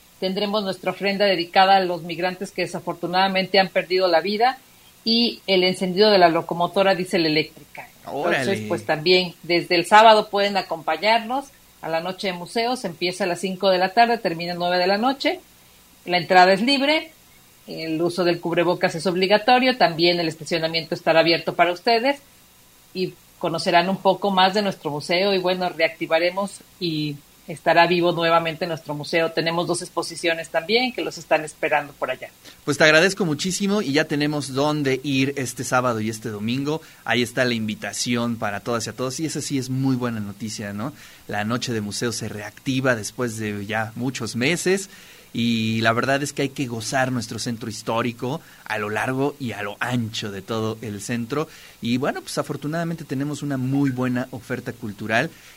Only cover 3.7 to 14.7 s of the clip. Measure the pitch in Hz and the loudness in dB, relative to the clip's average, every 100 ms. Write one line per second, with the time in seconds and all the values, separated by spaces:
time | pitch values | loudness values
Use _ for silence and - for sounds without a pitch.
3.7 | 190 165 185 185 160 185 208 247 262 - | -4 -2 0 2 2 0 0 0 -2 -12
4.7 | - - - 226 233 233 - - 190 185 | -20 -20 -10 -2 0 0 -2 0 2 2
5.7 | 185 185 180 214 196 170 165 160 170 175 | 0 -2 4 6 8 6 4 -2 -2 0
6.7 | 196 190 180 180 190 160 156 151 - - | 2 2 2 0 0 2 0 -2 -6 -20
7.7 | - - - - 135 170 151 123 - 214 | -20 -20 -18 -12 -4 -2 0 0 -2 -2
8.7 | 170 - 156 156 180 180 - 160 170 151 | -4 -2 -2 4 4 2 -6 -2 0 2
9.7 | 175 170 214 226 214 214 202 202 196 - | 0 6 10 10 10 6 0 0 0 -4
10.7 | 165 151 160 202 226 214 269 277 - - | -6 -4 -2 2 2 0 -6 -6 -14 -20
11.7 | - 156 165 180 185 196 180 175 226 233 | -14 -6 -4 -4 -6 -6 -6 -6 -2 -2
12.7 | 247 185 165 175 180 190 170 190 185 196 | -2 -6 -4 -4 -2 -4 -2 -4 0 2
13.7 | 180 185 233 233 226 190 165 175 175 175 | 4 4 4 4 4 -2 -4 -6 -2 0